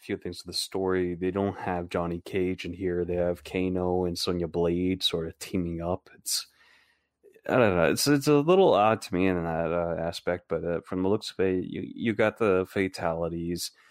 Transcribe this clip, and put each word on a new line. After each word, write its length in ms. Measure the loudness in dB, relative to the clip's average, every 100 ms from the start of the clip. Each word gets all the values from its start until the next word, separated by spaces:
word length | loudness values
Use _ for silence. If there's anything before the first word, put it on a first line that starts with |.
few 120 | -8 -6
things 260 | -6 -12
with 100 | -8
the 40 | -8
story. 540 | -6 -2 0 0 0
They 180 | -2 -2
don't 260 | 0 0 -2
have 300 | -4 -4 -4
Johnny 340 | -4 -2 -4
Cage 400 | -4 -2 -2 -2
in 80 | -6
here. 320 | -4 -2 -2
They 120 | -2 0
have 260 | 0 -2
Kano 600 | -4 -2 -2 0 0 0
and 120 | 0 -2
Sonya 300 | -2 -2 -2
Blade 560 | 0 0 2 0 0
sort 240 | -2 -2 -6
of 100 | -8
teaming 400 | -6 -4 -4 -4
up. 260 | -4 -4 _ -16
It's, 280 | -6 -6 -6 _ _ _ _ _ _ _ -20 _ 0
I 80 | 4
don't 180 | 4 6
know. 140 | 4
It's, 160 | 4 2
it's 220 | 2 4
a 60 |
little 380 | 4 6 6 6
odd 300 | 6 4 2
to 120 | 0
me 120 | 0 2
in 160 | 2
that, 300 | 0 -2 0
uh, 280 | 0 -2 -2
aspect, 440 | -4 -6 -4 -4 -2
but, 160 | -4
uh, 160 | -2 -4 -4
from 160 | -2
the 60 | 0
looks 240 | 0 -2
of 80 | -2
it, 240 | 0 0
you, 180 | -2 -6 -8
you 180 | -4 -2
got 240 | 2 0 2
the 260 | 2 2 2
fatalities, 1040 | 0 -2 0 -2 -2 -4 -4 -4 -4 -6 _ _